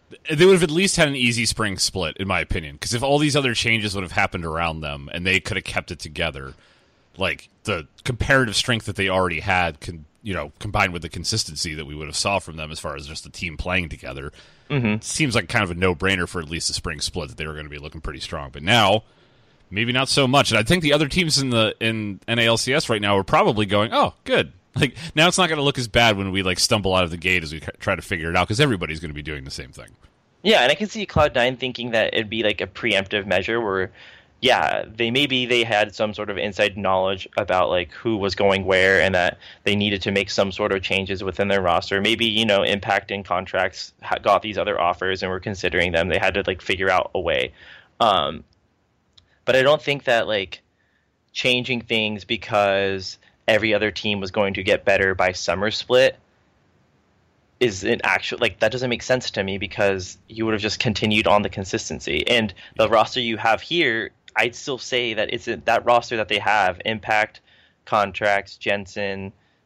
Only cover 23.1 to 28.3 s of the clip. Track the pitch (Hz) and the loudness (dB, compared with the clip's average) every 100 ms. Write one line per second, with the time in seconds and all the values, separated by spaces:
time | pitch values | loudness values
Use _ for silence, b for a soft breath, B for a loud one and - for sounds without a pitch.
23.1 | 98 92 156 202 107 101 104 110 285 226 | 2 4 4 4 2 2 2 2 2 0
24.1 | - - 226 95 - _ 135 143 120 160 | -2 -2 0 0 -8 _ -2 -2 -2 -4
25.1 | 151 175 196 170 156 143 139 117 120 117 | 2 2 4 2 2 0 -2 0 4 4
26.1 | 98 98 95 92 90 - 110 95 92 87 | 4 0 0 0 0 2 2 4 2 2
27.1 | 85 90 90 76 78 - - - 87 - | 0 0 0 -2 -8 -12 -6 -2 -2 -4
28.1 | 90 80 | -6 0